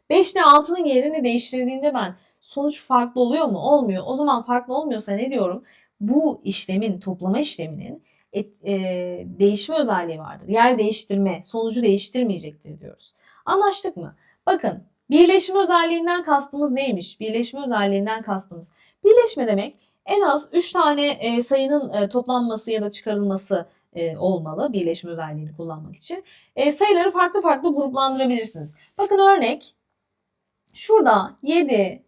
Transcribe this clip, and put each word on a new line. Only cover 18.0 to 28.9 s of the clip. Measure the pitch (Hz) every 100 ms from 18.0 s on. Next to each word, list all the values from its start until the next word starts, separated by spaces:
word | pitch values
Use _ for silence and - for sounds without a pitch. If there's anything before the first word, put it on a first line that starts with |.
| 208 220
kastımız. | 220 190 - 170 165 _ _ _
Birleşme | 403 480 453 302 233
demek | 202 240 - _ _ -
en | 403
az | 339 294 -
üç | 349 349
tane, | 359 302 285 285
e, | - 226 233
sayının, | 240 269 269 294 240
e, | 208 202
toplanması | 247 247 247 233 214 -
ya | 220
da | 208
çıkarılması, | - 220 208 202 190 - 185 170 _ _
e, | 170 165 160
olmalı | 180 175 156 165 285
birleşme | 202 170 170 170
özelliğini | 165 160 151 151 -
kullanmak | 165 156 156 -
için. | - 359 - _ _ -
E, | 285
sayıları | 294 415 359 370
farklı | 359 349 381
farklı | 339 269 311
gruplandırabilirsiniz. | 285 277 269 269 262 262 240 220 160 147 - _